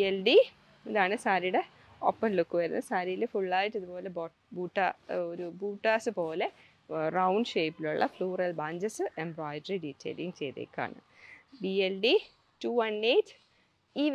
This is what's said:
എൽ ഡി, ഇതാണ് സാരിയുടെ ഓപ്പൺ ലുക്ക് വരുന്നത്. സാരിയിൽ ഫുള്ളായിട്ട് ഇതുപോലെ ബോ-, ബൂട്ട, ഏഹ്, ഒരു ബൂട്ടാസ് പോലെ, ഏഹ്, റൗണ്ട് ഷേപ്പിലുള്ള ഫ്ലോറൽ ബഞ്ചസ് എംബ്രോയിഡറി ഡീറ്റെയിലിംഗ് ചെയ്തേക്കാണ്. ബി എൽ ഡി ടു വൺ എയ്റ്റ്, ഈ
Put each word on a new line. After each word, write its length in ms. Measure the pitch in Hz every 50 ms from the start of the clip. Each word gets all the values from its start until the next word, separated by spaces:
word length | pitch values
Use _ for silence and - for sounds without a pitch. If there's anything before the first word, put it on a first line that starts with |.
| 196 196
എൽ 100 | 196 190 190 220
ഡി, 80 | 294 427 523 - - - _ _ - _ - 226
ഇതാണ് 260 | 220 208 185 180 208 220 -
സാരിയുടെ 380 | 220 190 180 180 185 196 302 370 - - - - - - - - -
ഓപ്പൺ 220 | 190 - 220 226 196
ലുക്ക് 180 | 180 165 - - 170
വരുന്നത്. 260 | 170 165 165 214 - -
സാരിയിൽ 320 | 240 185 180 185 185 190 220 240 -
ഫുള്ളായിട്ട് 440 | 208 190 180 180 185 196 214 220 208
ഇതുപോലെ 280 | 185 180 180 180 185 196 175
ബോ-, 240 | 175 165 170 - _ _ _ -
ബൂട്ട, 200 | 175 180 175 - 202 185 175 - - _ - -
ഏഹ്, 140 | 180 175 170 170
ഒരു 120 | 175 180 170 170 180
ബൂട്ടാസ് 500 | 196 208 202 202 - 220 220 226 - 233 208
പോലെ, 300 | 185 170 160 160 175 - 403 - - - - _ _ _ - 156
ഏഹ്, 120 | 160 156 160 165
റൗണ്ട് 320 | 185 185 185 190 214 240 - -
ഷേപ്പിലുള്ള 520 | 196 165 156 165 - 160 151 156 - - 285 -
ഫ്ലോറൽ 360 | - 185 185 180 185 180 180 170 156
ബഞ്ചസ് 460 | 151 156 165 175 190 220 - - 370 - - 160 160
എംബ്രോയിഡറി 540 | 170 156 165 156 147 147 151 - - 196 185 160
ഡീറ്റെയിലിംഗ് 500 | 143 135 - - - - 127 156 180 175 -
ചെയ്തേക്കാണ്. 580 | 151 131 113 113 117 - - - 127 - - - - _ _ - - - - - - _ - - 185
ബി 100 | 190 190 196 190
എൽ 80 | 185 196 190 202
ഡി 80 | 247 349 - - - - _ _ _ _ _ -
ടു 60 | 226 233 240
വൺ 140 | 220 220 214 214 220 226 285
എയ്റ്റ്, 200 | 415 - - - _ _ _ _ _ _ _ _ _ _ _ - 233 294
ഈ 20 | 302